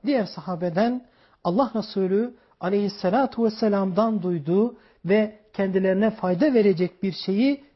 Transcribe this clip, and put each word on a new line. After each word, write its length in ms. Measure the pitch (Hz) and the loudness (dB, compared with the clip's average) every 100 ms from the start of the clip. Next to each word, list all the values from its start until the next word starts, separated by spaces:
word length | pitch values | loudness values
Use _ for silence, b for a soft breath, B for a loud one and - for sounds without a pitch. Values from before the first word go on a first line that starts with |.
| 233 | -2
diğer 180 | 269 | -2
sahabeden 800 | 190 - 170 175 175 165 233 247 b b b b | -2 -8 -8 -4 -2 0 0 -2 b b b b
Allah 260 | 170 185 247 | -2 0 0
Resulü 600 | 226 - 196 185 196 240 b b b | -2 -6 -2 0 0 -2 b b b
aleyhissalatu 840 | 175 202 202 202 185 226 262 - | -2 0 -2 -2 -2 0 0 0
vesselam'dan 800 | 226 214 220 196 190 180 226 214 | -2 0 0 0 0 0 0 0
duyduğu 540 | 180 170 143 185 240 B B B | -2 -4 0 0 0 B B B
ve 340 | 170 208 214 - _ | 0 2 0 -6 _
kendilerine 580 | - 196 190 190 190 220 | -4 -2 0 2 2 0
fayda 440 | 214 180 180 302 | 0 -2 2 4
verecek 480 | 240 202 170 180 - | 4 4 2 -2 -2
bir 100 | 196 | -6
şeyi 520 | 160 - 196 269 277 - | -4 -2 2 2 0 -8